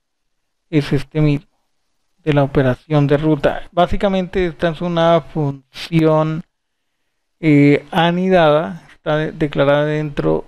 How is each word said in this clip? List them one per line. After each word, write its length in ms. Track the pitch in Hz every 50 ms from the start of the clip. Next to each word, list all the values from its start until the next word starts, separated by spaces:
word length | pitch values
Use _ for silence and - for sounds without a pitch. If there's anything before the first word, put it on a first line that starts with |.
| _ _ _ _ _ _ _ _ _ _ _ _ _ _
es 220 | 170 151 139 - 151
este 280 | 135 - - - 156
mismo 280 | 151 151 143 143 - _ _ _ _ _ _ _ _ _ _ _ _ _ _ _
de 140 | _ 156 147
la 100 | 143 139
operación 640 | 135 - 151 135 127 123 - _ - 151 147 143
de 100 | 139 147
ruta. 520 | 143 156 156 156 143 - 113 - - - - -
Básicamente 720 | 170 180 180 208 202 208 202 190 190 180 170 - 202 185
esta 240 | 175 156 - - 170
es 100 | 160 -
una 400 | 170 175 170 165 165 170 170 165
función, 1200 | 147 - - 160 151 139 139 135 - _ _ - - - 165 160 156 160 156 156 156 156 156 160 - - _ _ _ _ _ _ _ _ _ _ _ _ _ _ _ _ _ _
eh, 460 | - 160 147 143 143 143 143 - - -
anidada, 960 | - 185 165 170 175 180 185 185 185 180 165 151 147 151 170 196 190 165 - - -
está 240 | _ _ 160 151
de-, 160 | 151 156 156 -
declarada 520 | 156 156 143 - 151 143 139 143 147 147
dentro 640 | 151 151 151 156 151 143 - 151 156 156 156 -